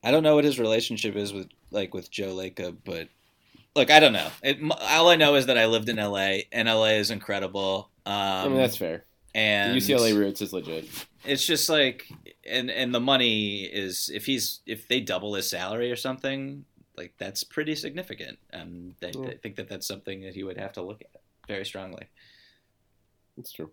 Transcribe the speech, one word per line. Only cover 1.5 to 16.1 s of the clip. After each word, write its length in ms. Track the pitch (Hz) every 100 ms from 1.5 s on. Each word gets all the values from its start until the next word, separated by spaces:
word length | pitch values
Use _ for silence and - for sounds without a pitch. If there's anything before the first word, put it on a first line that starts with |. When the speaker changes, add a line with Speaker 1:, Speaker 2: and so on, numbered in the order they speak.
| _ _
Speaker 1:
like, 240 | 104 95
with 160 | 95 -
Joe 240 | - 98
Lacob, 440 | 92 92 - 90 87
but 240 | - 85 82 _ _ _ _ - _ 147
look, 140 | 131
I 100 | 151
don't 120 | 151
know. 160 | 104 78 -
It, 160 | 139 143
m-, 140 | 151
all 360 | - - 156 170
I 80 | 170
know 180 | 147 143
is 100 | 127
that 120 | 120
I 80 | 113
lived 220 | 113 110
in 100 | 110
L 200 | 104 101
A, 300 | 98 98 -
and 160 | 117 113
L 180 | 110
A 140 | 110 107
is 120 | 104
incredible. 800 | 104 - 98 95 98 95 98 - _ -
Um, 80 |
Speaker 2:
I 340 | 101 98 95 117
mean, 80 | 131
that's 200 | 127 -
fair. 280 | 87 82 _ _ _
Speaker 1:
And 360 | 110 107 104 101
Speaker 2:
The 40 |
U 60 | 98
C 120 | 98
L 120 | 120
A 80 | 113
roots 280 | 104 101 98
is 120 | 104
legit. 360 | 92 78 80 80 - - _
Speaker 1:
It's 220 | 131 139 -
just 220 | 156 -
like, 400 | 156 131 120 - - - _
and, 260 | - 120 123
and 240 | 82 123
the 60 | 123
money 640 | 127 135 120 107 104 101
is, 480 | 95 101 98 90 -
if 120 | 92 123
he's, 340 | 131 107 - -
if 220 | 107 -
they 120 | 127
double 340 | 107 92 104
his 140 | 101 92
salary 440 | 87 92 113 120
or 40 | 120
something, 680 | 131